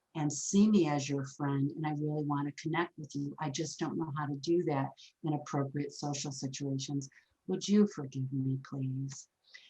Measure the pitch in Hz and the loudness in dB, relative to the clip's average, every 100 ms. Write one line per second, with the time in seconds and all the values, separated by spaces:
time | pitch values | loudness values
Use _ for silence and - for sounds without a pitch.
0 | _ 165 147 - - 196 214 208 156 143 | _ -2 -2 -2 2 6 8 8 6 2
1 | 139 139 135 - 143 139 139 - 156 147 | 0 -2 -4 -2 0 2 2 0 -2 -2
2 | 151 151 147 143 143 - 160 156 175 - | -2 0 0 0 -2 -4 -2 0 -2 -4
3 | 143 143 143 - 151 139 160 - 156 - | -10 -6 -6 -4 -6 -4 -6 -4 -4 -2
4 | 160 143 143 139 135 170 160 139 135 - | -4 -2 -4 -4 2 2 4 0 0 -4
5 | - _ 160 147 - 147 135 147 147 - | -20 _ -2 -2 0 -2 0 -2 -4 -4
6 | 147 139 151 135 135 135 139 135 135 139 | -4 -4 -4 -6 -6 -4 -2 -2 -2 -4
7 | 135 - _ _ - 185 - 208 208 - | -4 -14 _ _ -4 -2 4 6 6 4
8 | 135 135 131 135 135 131 135 139 131 131 | -6 -4 -2 0 0 0 -4 -4 -2 -2
9 | 135 135 - _ _ - | -6 -8 -16 _ _ -20